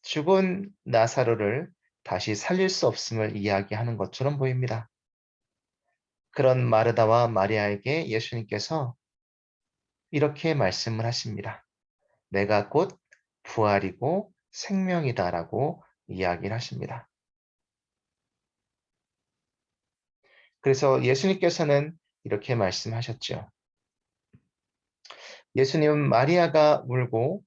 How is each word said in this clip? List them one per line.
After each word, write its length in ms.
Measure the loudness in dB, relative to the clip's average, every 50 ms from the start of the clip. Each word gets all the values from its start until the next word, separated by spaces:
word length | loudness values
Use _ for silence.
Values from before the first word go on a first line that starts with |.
죽은 680 | _ -6 -6 -2 2 4 4 4 4 2 -2 -4 -6 -12 -14 _ _
나사로를 840 | 0 2 4 4 4 2 2 2 2 2 2 0 -2 -2 -2 -6 -10 _ _ _ _ _ _ _
다시 300 | -6 -6 -4 -2 -4 -4
살릴 360 | -4 -2 -2 0 2 2 0
수 180 | 0 2 2
없음을 480 | 0 0 0 -6 -6 -2 -2 -2 -2 -2
이야기하는 600 | -4 -2 0 0 0 0 -2 -6 -4 -4 -4 -4
것처럼 400 | -4 -6 -6 -4 -4 -2 -2 -2
보입니다. 520 | 0 -2 -2 -2 -2 -2 -4 -4 -6 -8 _ _ _ _ _ _ _ _ _ _ _ _ _ _ _ _ _ _ _ _ _ _ _ _ _ _ _ _ _
그런 340 | _ 2 4 4 4 4 2
마르다와 640 | 2 4 4 4 2 4 4 4 4 4 4 4
마리아에게 800 | 2 2 0 0 2 0 0 0 0 -2 -4 -4 -4 -4 -4 -4
예수님께서 880 | -2 -4 -4 -4 -4 -8 -8 -8 -6 -6 -8 -6 -4 -4 -4 -4 -6 -8 _ _ _ _ _ _ _ _ _ _ _ _ _ _ _ _ _ _ _ _ _ _ _
이렇게 440 | 0 0 0 0 0 -2 -2 -2 0
말씀을 520 | 2 0 0 0 -2 -6 -4 -4 -4 -4
하십니다. 600 | -4 -4 -4 -6 -8 -10 -8 -10 -10 -12 -14 _ _ _ _ _ _ _ _ _ _ _ _ _ _
"내가 400 | -2 -2 0 2 2 0 0 0
곧 300 | 0 0 0 0 -6 _ _ _ _ _ _ _ _ _ _
부활이고 920 | -8 -2 0 2 4 4 2 0 -2 -6 _ -4 -2 -2 -2 -4 _ _ _ _ _
생명이다"라고 1300 | -16 -14 -8 -4 -4 -2 -2 0 -2 -2 -2 -2 -2 -2 -2 -2 -2 -4 -6 -4 -4 -4 -4 -4 -4 -8 _ _ _ _ _
이야기를 480 | -12 -6 -2 -2 -2 -2 -2 -4 -6 -6
하십니다. 540 | -6 -8 -8 -10 -10 -10 -10 -10 -12 -14 _ _ _ _ _ _ _ _ _ _ _ _ _ _ _ _ _ _ _ _ _ _ _ _ _ _ _ _ _ _ _ _ _ _ _ _ _ _ _ _ _ _ _ _ _ _ _ _ _ _ _ _ _ _ _ _ _ _ _ _ _ _ _ _ _ _ _ _ _ _ _
그래서 420 | 2 2 2 4 4 4 4 4 4
예수님께서는 880 | 2 2 2 2 0 0 2 0 0 0 0 0 2 2 2 2 -2 -8 _ _ _ _ _ _
이렇게 320 | -6 -6 -6 -2 -2 0
말씀하셨죠. 920 | 0 0 0 -2 -4 -6 -6 -6 -6 -6 -8 -8 -10 -8 -8 -8 -8 -10 -16 _ _ _ _ _ _ _ _ _ _ _ _ _ _ _ _ _ _ _ _ _ _ _ _ _ _ _ _ _ _ _ -20 -20 -20 -20 -20 -20 -20 _ _ _
예수님은 420 | 2 2 2 4 2 4 4 4 2 2 2
마리아가 720 | 4 4 4 4 4 4 4 4 4 6 6 6 4 4 0
울고 560 | -4 -2 -2 -2 0 -2 -2 0 -2 -4 -6 _